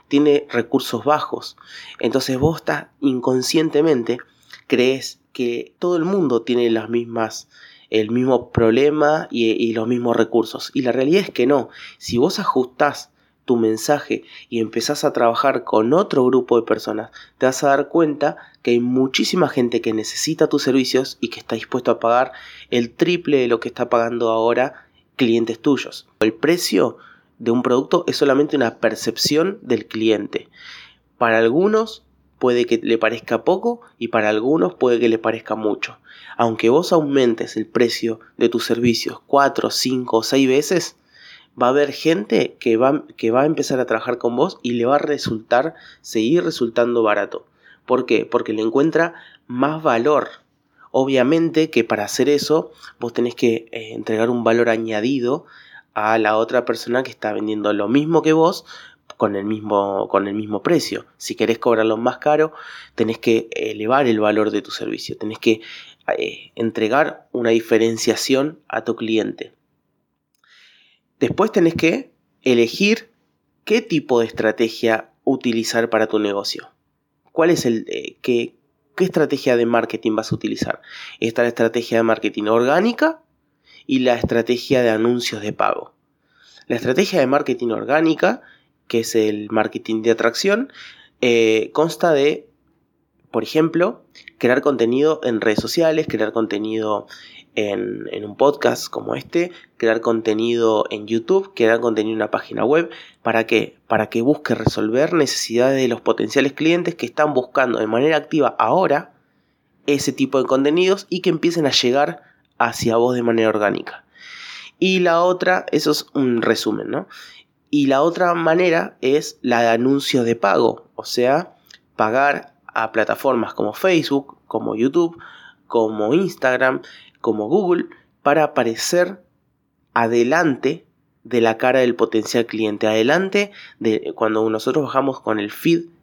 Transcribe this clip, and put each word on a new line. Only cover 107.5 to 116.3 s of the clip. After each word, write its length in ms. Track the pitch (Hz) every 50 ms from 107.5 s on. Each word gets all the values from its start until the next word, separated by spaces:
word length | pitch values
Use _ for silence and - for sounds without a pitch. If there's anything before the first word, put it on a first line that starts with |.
| - 139 131 123 117 113
de 80 | 110
manera 300 | 107 110 120 139 156 160
activa 400 | 147 147 - 165 151 131 117 - -
ahora 560 | 110 113 143 185 185 143 139 151 - - _ _ _ _ _ _ _ _ _ _ _ _ _ _ _
ese 260 | 139 143 139 - 139
tipo 260 | 127 - 135 131 139 135
de 80 | 127
contenidos 600 | 127 131 135 139 147 156 175 185 185 196 196 - -
y 120 | 180 180
que 80 | - 180
empiecen 360 | 160 147 - 175 165 170 151
a 40 | 131
llegar 520 | - - 131 120 127 139 147 147 - - - _ _ _ _ _ _ -
hacia 380 | 117 117 113 - - 117 113
vos 180 | 117 120 123 127
de 80 | 123
manera 260 | 120 117 113 113 110 110
orgánica. 560 | 107 107 104 101 - 50 - - - - - _ _ - - - - - - - - - - - - _
Y 200 | 175 190 190 185
la 240 | 180 170 165 170
otra, 420 | 175 185 180 180 180 180 180 185 - -
eso 200 | - 151 - 151
es 140 | 151 - - _
un 300 | - 143 135 127